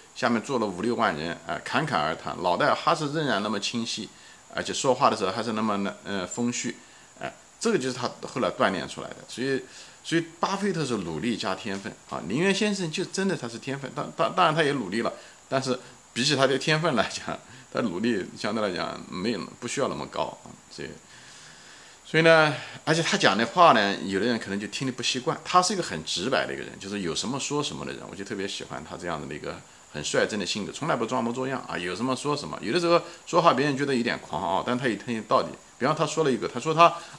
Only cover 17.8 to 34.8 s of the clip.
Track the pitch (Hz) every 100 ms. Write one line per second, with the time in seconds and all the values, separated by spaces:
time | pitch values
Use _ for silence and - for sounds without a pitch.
17.8 | 117 87 113 104 - 110 107 110 104 85
18.8 | 78 73 - 90 101 104 - - 120 139
19.8 | 117 73 67 - 80 - - - - -
20.8 | 71 76 - - - - - - - -
21.8 | - - - 160 165 160 156 123 - -
22.8 | - 160 160 202 127 98 113 180 170 120
23.8 | 101 98 92 95 113 113 - 101 104 -
24.8 | 135 120 117 131 127 147 - 180 180 202
25.8 | - 85 78 85 104 98 67 67 - -
26.8 | 98 104 87 73 98 139 - 147 147 -
27.8 | 139 65 - - 98 98 98 - - 67
28.8 | 78 78 87 80 71 73 73 85 - -
29.8 | - 76 76 135 101 107 90 110 87 -
30.8 | 151 139 113 127 117 123 131 131 - 85
31.8 | 87 92 127 127 143 147 78 - 85 156
32.8 | 170 170 165 - - 165 165 127 147 131
33.8 | 139 131 117 80 - 76 90 92 78 123